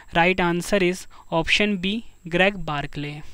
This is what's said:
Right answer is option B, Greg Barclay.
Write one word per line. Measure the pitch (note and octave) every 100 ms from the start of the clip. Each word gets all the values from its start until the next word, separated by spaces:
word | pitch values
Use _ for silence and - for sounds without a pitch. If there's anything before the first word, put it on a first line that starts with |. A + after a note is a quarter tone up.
| -
Right | E3+ F3 F#3
answer | F3 F3 E3+ G#3
is | F3+ F#3 - - -
option | E3 E3 - G#3 G3+
B, | F#3 A3 - - E3+
Greg | E3+ F#3+ G3
Barclay. | D#3 D3 C#3+ - D3 D3 -